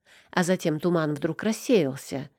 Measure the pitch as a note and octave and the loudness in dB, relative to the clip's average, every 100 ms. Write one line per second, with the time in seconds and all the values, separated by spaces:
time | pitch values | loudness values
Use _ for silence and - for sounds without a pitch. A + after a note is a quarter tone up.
0 | _ - - F3 F3 F#3 E3+ D3+ F3 F3 | _ -20 -4 0 2 2 2 0 2 2
1 | D3+ D3 E3 D#3+ G#3+ A3 - A3 C#3 C3+ | 0 -2 -4 -2 -4 -4 2 4 4 -2
2 | - C3+ D3 | -8 -10 -10